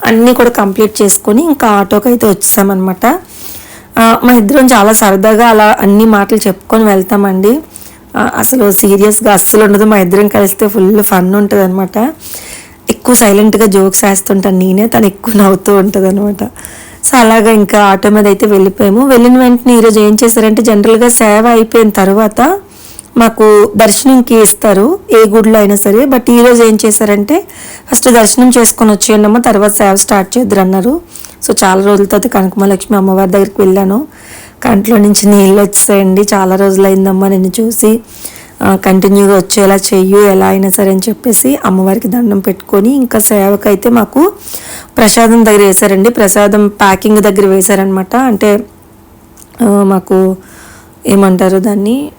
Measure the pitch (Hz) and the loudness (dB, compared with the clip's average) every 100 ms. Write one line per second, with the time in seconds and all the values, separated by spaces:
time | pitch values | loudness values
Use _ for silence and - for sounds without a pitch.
0 | 233 226 240 247 240 233 202 190 214 - | 0 2 2 2 0 0 -4 -2 -4 0
1 | 202 - - 214 339 277 233 202 196 208 | -2 -2 -2 0 0 -2 0 0 0 -2
2 | 226 240 226 196 - - 196 190 190 185 | 0 0 0 -2 -4 -2 -2 -2 -4 -2
3 | 226 339 - - - - - - - - | -2 -4 -8 -20 -20 -20 -20 -20 -14 -2
4 | 226 226 240 247 202 277 262 247 202 220 | 0 2 2 2 2 2 2 2 2 2
5 | 208 190 208 214 240 220 214 - 202 202 | 0 0 0 2 2 2 2 0 0 2
6 | 226 214 196 220 208 190 - 220 220 190 | 2 0 0 -2 -2 -6 -4 -2 0 0
7 | 190 202 202 185 196 269 311 - - - | -2 -2 -2 -2 0 -2 -6 -20 -20 -20
8 | - - - - 214 262 208 190 208 196 | -14 -6 -6 -4 -4 -2 -2 0 0 2
9 | 208 208 220 196 - 226 214 202 214 214 | 2 0 0 0 0 0 2 2 2 2
10 | 180 196 208 208 196 202 214 208 190 208 | 0 0 0 0 -2 -2 -4 0 0 0
11 | 202 190 180 202 202 208 190 185 185 208 | 0 -2 0 -2 0 0 -2 -2 -6 -4
12 | 240 320 - - - - - - - - | -6 -6 -16 -18 -18 -20 -20 -20 -10 -8
13 | - 247 220 196 214 202 220 196 190 190 | -2 0 2 2 2 2 2 2 0 -2
14 | 202 196 - 196 190 185 185 185 226 240 | -2 -4 -4 -4 -2 -2 -2 0 -2 0
15 | 214 - - 214 196 190 190 202 190 202 | -2 -4 -4 0 2 0 0 0 0 -2
16 | 190 196 208 196 214 - - - - - | -2 -2 -4 -6 -10 -12 -20 -20 -20 -12
17 | - 262 226 226 214 220 202 214 202 196 | -4 0 2 2 2 2 2 0 0 0
18 | 208 208 208 196 214 202 190 190 208 202 | 0 0 2 0 0 2 0 0 0 0
19 | 269 254 240 254 254 247 254 240 226 214 | 2 2 4 4 2 2 2 2 4 2
20 | 208 214 233 226 220 214 233 214 208 226 | 2 2 0 0 0 0 0 0 2 2
21 | 240 233 220 208 226 233 226 233 220 202 | 2 0 0 2 2 0 0 2 0 0
22 | 190 196 220 214 254 392 - - - - | 0 0 -2 0 -2 -2 -8 -20 -20 -20
23 | - - 226 226 214 208 202 - 220 214 | -8 -2 -2 2 2 4 2 2 0 2
24 | 277 262 233 226 208 - 220 190 220 381 | 2 2 2 2 2 0 -2 0 0 -2
25 | - 240 220 214 220 220 208 202 208 208 | -2 2 2 2 2 2 2 0 0 0
26 | 277 262 - 240 240 240 226 220 226 208 | 2 0 2 2 4 4 2 2 -2 -2
27 | 214 202 208 320 403 - - - - 262 | -2 -2 -2 -4 -4 -18 -20 -20 -6 -2
28 | 262 233 214 - 254 247 226 - 220 208 | 2 2 2 2 2 2 0 0 0 0
29 | - 214 208 226 240 208 208 208 202 196 | 0 0 2 0 0 0 -2 0 -2 -2
30 | - 208 190 247 240 196 190 190 190 311 | -2 -2 -2 -4 -2 -2 0 -2 -2 -4
31 | - - - - - 220 196 190 196 202 | -8 -20 -20 -16 -6 -2 0 0 0 0
32 | 202 208 233 202 190 185 196 190 - 208 | 0 -2 -2 -2 -4 -2 -2 -2 -2 -2
33 | 196 190 190 196 196 - 196 190 190 208 | 0 0 0 0 -2 -2 0 0 -2 -4
34 | 302 - - - - - - 208 202 226 | -6 -14 -20 -20 -20 -10 -2 -2 0 0
35 | 208 202 202 202 196 196 202 - - 202 | 2 2 2 2 4 2 0 -2 -2 0
36 | 190 190 208 202 190 190 196 190 196 190 | 0 0 0 0 -2 0 0 2 0 2
37 | 190 190 196 196 185 185 226 233 214 220 | 0 0 0 0 -2 -2 -4 -2 0 -2
38 | - - - - - - - 190 190 190 | -4 -20 -20 -20 -20 -8 -4 -2 0 0
39 | 190 202 196 196 185 - 196 196 190 196 | 2 2 2 2 0 -2 0 0 0 -2
40 | 190 202 208 190 190 190 190 190 196 190 | 2 2 2 2 0 0 -2 -2 -2 -2
41 | 190 208 254 220 254 277 - 190 190 196 | -4 -6 -4 -2 -2 -2 -2 -2 0 -2
42 | 226 240 240 202 190 190 - 202 208 277 | -4 -4 -2 -2 -4 -6 -4 -2 0 0
43 | 247 226 208 214 196 202 214 196 240 233 | -2 -2 -2 0 0 0 0 -2 0 0
44 | 208 - 349 - - - - - - - | -2 0 -2 -2 -18 -18 -16 -20 -12 -2
45 | 220 233 226 233 220 208 202 190 208 190 | 0 2 2 2 4 4 2 0 0 0
46 | 202 240 208 202 208 208 208 202 202 190 | 0 0 -2 0 0 2 -2 0 -2 0
47 | 214 214 208 196 196 190 190 196 190 190 | 0 0 0 0 0 0 0 -2 -2 -4
48 | 185 233 262 208 214 208 - - _ _ | -4 -4 -2 -2 0 -2 -4 -18 _ _
49 | _ - _ - - - 226 202 196 190 | _ -20 _ -20 -20 -6 -2 0 0 -2
50 | 180 190 190 185 - - - - - - | -2 -2 0 -4 -12 -20 -20 -20 -20 -14
51 | - 196 196 185 190 190 190 202 202 254 | -2 0 0 0 0 -2 -2 -4 -4 -4
52 | 294 | -6